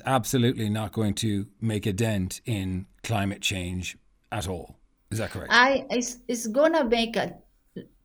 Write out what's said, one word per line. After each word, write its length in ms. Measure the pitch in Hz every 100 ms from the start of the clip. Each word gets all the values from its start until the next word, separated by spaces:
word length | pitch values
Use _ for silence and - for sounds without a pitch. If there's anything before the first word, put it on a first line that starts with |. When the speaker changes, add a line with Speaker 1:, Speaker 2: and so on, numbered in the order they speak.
| -
Speaker 1:
absolutely 640 | 131 110 135 117 117 107
not 240 | 107 107
going 200 | - 107 101
to 320 | 110 101 98 -
make 260 | 113 107 113
a 80 |
dent 480 | 98 113 101 92 - -
in 400 | 104 95 92 98 _
climate 380 | - 110 98 98
change 560 | - 95 90 92 95 - _ _ -
at 160 | 110 95
all. 320 | 87 - - _ _ -
Is 60 | 110
that 140 | 101
correct? 200 | - -
Speaker 2:
I, 320 | 226 262 269 -
it's, 280 | 233 240 - -
it's 200 | 233 226
gonna 380 | 240 320 330 240
make 300 | 233 226 214
a, 180 | 156 - - _ _ 185 - _